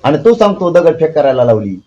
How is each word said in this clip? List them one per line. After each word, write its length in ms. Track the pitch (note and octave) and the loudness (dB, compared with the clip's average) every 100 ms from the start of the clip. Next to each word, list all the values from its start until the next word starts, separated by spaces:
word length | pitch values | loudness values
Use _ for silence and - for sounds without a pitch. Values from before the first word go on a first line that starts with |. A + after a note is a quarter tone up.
आणि 140 | C3 D#3 | -2 0
तो 160 | A3+ | 0
सांगतो 380 | A3+ G#3 F#3+ F3 | 2 0 0 0
दगडफेक 440 | E3+ E3 D#3+ D#3 D3+ | 2 2 0 -2 0
करायला 280 | C#3 B2+ | 0 0
लावली. 320 | A#2+ A2 G2+ F2+ | 0 0 -2 -10